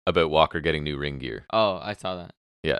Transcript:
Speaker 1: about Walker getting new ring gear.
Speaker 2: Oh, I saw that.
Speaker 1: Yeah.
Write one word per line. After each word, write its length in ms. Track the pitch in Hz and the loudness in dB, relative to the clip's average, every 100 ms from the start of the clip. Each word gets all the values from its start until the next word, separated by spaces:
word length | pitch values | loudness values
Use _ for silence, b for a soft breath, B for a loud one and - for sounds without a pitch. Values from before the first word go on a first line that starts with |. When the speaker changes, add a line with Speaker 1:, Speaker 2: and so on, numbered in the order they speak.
| - | 0
Speaker 1:
about 240 | 87 80 | 2 4
Walker 300 | 78 78 85 | 6 4 2
getting 240 | 78 78 | -2 -2
new 120 | 73 71 | -2 -4
ring 200 | 71 69 | -6 -6
gear. 280 | 64 53 - | -10 -10 -4
Speaker 2:
Oh, 260 | 113 107 92 | 0 0 -2
I 120 | 95 | -8
saw 220 | 104 95 92 | -8 -8 -8
that. 180 | 85 - _ _ | -12 -20 _ _
Speaker 1:
Yeah. 160 | 80 | -2